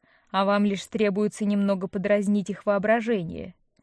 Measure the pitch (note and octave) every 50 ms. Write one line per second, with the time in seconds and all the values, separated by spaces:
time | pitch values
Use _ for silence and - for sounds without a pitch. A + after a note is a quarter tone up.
0 | _ _ _ _ _ _ - F#3+ G3 G3 G3+ G#3 G#3 G3+ G3 F3+ - - - F3+
1 | G#3+ G3+ F#3 G#3+ G#3 G#3 - - G#3+ G3+ G#3 G3+ G3+ G3 G3 F3+ G3 F#3 - G3+
2 | F3+ G3+ G#3 G#3 G3 G3+ G#3 G#3 F3+ - F#3+ - - G#3 G3+ G3 F#3+ G#3+ A3+ A#3+
3 | G#3+ A#3 A#3 F#3+ E3 E3+ F3 - - F#3 - _ _ _ _ _